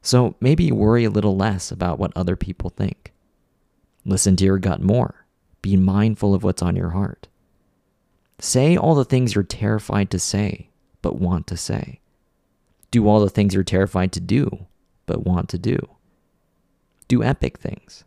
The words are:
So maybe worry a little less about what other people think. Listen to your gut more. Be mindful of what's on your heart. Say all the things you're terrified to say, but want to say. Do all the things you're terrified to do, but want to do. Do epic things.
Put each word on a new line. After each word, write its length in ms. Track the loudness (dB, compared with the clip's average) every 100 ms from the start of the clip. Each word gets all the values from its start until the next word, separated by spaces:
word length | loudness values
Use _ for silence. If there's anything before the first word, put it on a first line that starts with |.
So 340 | 2 2 2 0
maybe 320 | 0 2 2
worry 320 | 2 2 2
a 60 | 2
little 260 | 0 0 0
less 360 | 0 -2 -8
about 260 | -6 -4 -2
what 180 | -4 -2
other 200 | -4 -2
people 340 | -6 -6 -10
think. 420 | -6 -6 -6 -18 _ _ _ _ _ _ _ _ _ -4
Listen 300 | 0 2 4
to 100 | 4
your 140 | 2
gut 200 | 0 -2
more. 460 | 0 0 0 -6 _ _ _ _
Be 120 | 0 2
mindful 600 | 4 2 0 0 0 2
of 80 |
what's 180 | 0 -2
on 140 | -2 -2
your 160 | -4
heart. 360 | -4 -6 -8 -20 _ _ _ _ _ _ _ _ _ _ -12
Say 400 | -2 2 4 2
all 160 | 4
the 100 | 2
things 300 | 2 0 2
you're 100 | 0
terrified 680 | -2 -4 -2 -2 -2 -2 -2
to 80 | -2
say, 500 | -2 -2 -4 -6 -14 _ _ _
but 140 | -6 -2
want 280 | -2 -2 -4
to 100 | -10
say. 440 | -6 -6 -8 -16 _ _ _ _ _ _ _ _ _
Do 160 | 2 4
all 120 | 4
the 120 | 4
things 240 | 2 2 2
you're 80 |
terrified 480 | 0 0 0 0 -2
to 80 | -4
do, 480 | -2 0 -2 -6 -16 _ _ _ -8
but 180 | -6 0
want 240 | -2 -2
to 80 | -6
do. 200 | -2 -4 -6 _ _ _ _ _ _ _ _ _ _ _ _
Do 160 | 0
epic 340 | 2 -2 -4 -6
things. 460 | -12 -12 _ -20